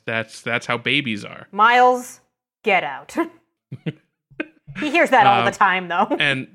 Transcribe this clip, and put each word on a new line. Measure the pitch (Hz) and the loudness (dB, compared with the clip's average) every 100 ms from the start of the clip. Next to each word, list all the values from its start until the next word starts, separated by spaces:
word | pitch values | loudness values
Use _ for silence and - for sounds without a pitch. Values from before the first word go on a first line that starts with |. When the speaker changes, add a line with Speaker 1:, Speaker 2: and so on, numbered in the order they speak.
| - | -8
Speaker 1:
that's, | 113 113 - | -6 -6 -10
that's | - 120 - | -6 -6 -4
how | 120 | -6
babies | 120 139 135 104 | -2 -2 -2 -8
are. | 110 - - | -10 -16 -14
Speaker 2:
Miles, | 196 220 247 247 254 247 - _ _ _ _ | 2 4 6 4 2 -6 -18 _ _ _ _
get | - 185 | -2 0
out. | 151 131 - - | -2 -10 -10 -6
<laughs> | 330 - _ _ _ - - - _ _ _ _ - _ - - | -6 -8 _ _ _ -12 -10 -12 _ _ _ _ -14 _ -20 -8
He | 302 | -4
hears | 320 302 | 0 2
that | 254 - | 4 6
all | 120 | 4
Speaker 1:
Um, | 117 | 0
Speaker 2:
the | |
time, | 196 202 185 180 | 2 0 0 -4
though. | 175 208 | -2 -2
<laughs> | - | 0
Speaker 1:
and, | 147 135 127 | 0 -2 -6